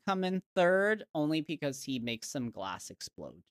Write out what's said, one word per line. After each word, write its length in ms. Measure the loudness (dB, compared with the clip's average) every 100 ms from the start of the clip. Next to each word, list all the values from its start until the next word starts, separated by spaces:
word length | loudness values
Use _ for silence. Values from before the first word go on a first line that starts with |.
| 0
come 160 | 0
in 160 | 2 0 0 4
third, 480 | 6 6 4 0 -2
only 280 | 0 2 2
because 400 | 0 -4 -4 -4
he 160 | -4 -2
makes 320 | -2 -4 -6
some 200 | -4 -4
glass 380 | -6 -8 -8 -10
explode 540 | -14 -16 -14 -14 -16 _